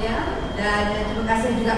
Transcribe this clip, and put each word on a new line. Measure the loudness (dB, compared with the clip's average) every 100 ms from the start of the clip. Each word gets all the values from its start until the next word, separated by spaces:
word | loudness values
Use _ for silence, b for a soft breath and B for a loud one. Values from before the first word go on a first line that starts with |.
ya, | -2 -2 -2 -4 -4 -2
dan, | 0 0 0 0
uh, | -2
terima | -2 2
kasih | 2 2 2
juga | 2